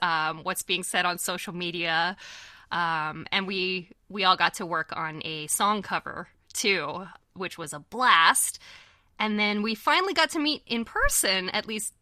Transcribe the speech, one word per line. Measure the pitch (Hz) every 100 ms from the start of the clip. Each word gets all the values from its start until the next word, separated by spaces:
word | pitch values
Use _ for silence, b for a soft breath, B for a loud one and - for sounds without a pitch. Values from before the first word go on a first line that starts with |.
um, | 175 160 156 160
what's | 180 185
being | - 180
said | 180 185 180
on | 175
social | - 180 -
media. | 175 175 170 170 160 175 190 B B B B B
Um, | 170 170 160 151 156 -
and | 196 190
we, | 190 185 185 170 - -
we | 196
all | 185 180
got | 170
to | - 180
work | 165 156 -
on | 160 156
a | 160 156 151
song | - 202 214
cover, | - 170 - - 175 _ _
too, | - 214 185 147 165 185 - _ 180
which | 180 -
was | 160
a | 147
blast. | - 226 254 170 165 262 - - B B B B B -
And | 214 208
then | 208 208
we | 214
finally | 214 - 320 392
got | 339 311
to | 330
meet | 294 285 -
in | 233
person, | 226 427 554 - 214 190 185
at | 214 -
least | 214 - -